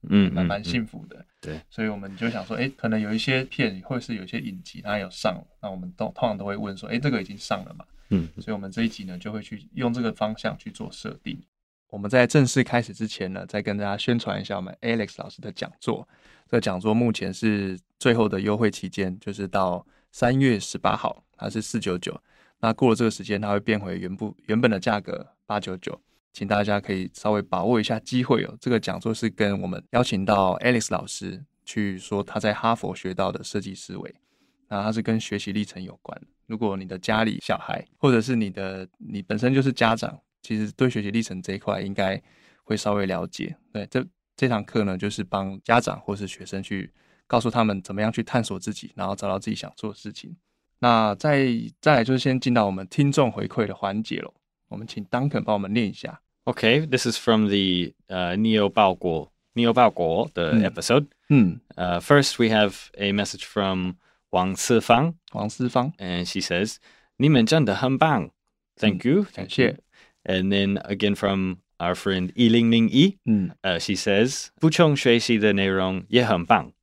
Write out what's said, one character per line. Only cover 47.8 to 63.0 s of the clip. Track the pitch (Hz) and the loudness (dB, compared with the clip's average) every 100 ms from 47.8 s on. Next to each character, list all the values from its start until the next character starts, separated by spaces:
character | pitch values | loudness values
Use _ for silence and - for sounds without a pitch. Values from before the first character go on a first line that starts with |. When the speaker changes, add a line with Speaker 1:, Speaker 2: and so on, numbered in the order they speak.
Speaker 2:
怎 | - 98 | -6 -4
么 | |
样 | 107 | -2
去 | 113 | -2
探 | 113 123 | -2 -2
索 | 107 95 | -2 -6
自 | - | -8
己， | 104 - - | -10 -12 -8
然 | 92 | -6
后 | 98 | -4
找 | 101 | -4
到 | 95 | -4
自 | 104 | -4
己 | 107 | -8
想 | - - | -10 -10
做 | 107 | -12
的 | 101 | -10
事 | 104 | -14
情。 | - - 170 _ _ _ _ | -14 -18 -20 _ _ _ _
那 | 123 113 110 101 | 4 4 4 0
再， | 151 143 135 117 110 _ | 0 2 2 0 -6 _
再 | - 139 | 4 4
来 | |
就 | 117 | 4
是 | 131 | 2
先 | 135 131 | 2 0
进 | 131 | 2
到 | 120 101 | 4 2
我 | |
们 | 95 95 | 0 -6
听 | - 143 | 2 4
众 | 139 127 | 4 2
回 | 107 101 | 2 -4
馈 | - 104 | -2 -2
的 | 98 | -2
环 | 98 101 | -4 -2
节 | 110 - | -4 -6
咯。 | - _ _ _ _ | -8 _ _ _ _
我 | 104 | -12
们 | 113 | -12
请 | - 101 | -12 -4
Duncan | 120 143 110 | -2 0 -2
帮 | 104 | 0
我 | 104 | 0
们 | 98 | 0
念 | 110 104 | 0 0
一 | |
下。 | - - - _ _ - | -4 -12 -14 _ _ -6
Speaker 1:
Okay, | - 110 131 160 | 2 4 4 4
this | 127 117 | 0 0
is | 110 | 0
from | - 110 107 | 2 4 4
the, | 101 95 90 87 _ _ | 2 2 2 -2 _ _
uh, | 92 90 92 | -4 -2 0
Neo | 110 110 101 | 2 4 4
Bao | 104 101 90 | 6 4 4
Guo, | 92 80 76 _ _ | -2 -2 -4 _ _
Neo | - 117 | 0 2
Bao | 117 117 | 6 4
Guo, | - 85 82 120 | 4 0 0 -2
the | - 85 | -2 2
Speaker 2:
Mm. | 113 98 | 2 2
Speaker 1:
episode. | 85 - 127 147 _ _ | -2 2 2 2 _ _
Speaker 2:
Mm. | 143 98 82 _ - | 6 6 2 _ -6
Speaker 1:
Uh, | 90 87 | -2 -2
first, | - 143 135 - | 6 6 6 2
we | 113 | 4
have | 110 104 92 - | 4 4 0 -18
a | - | -4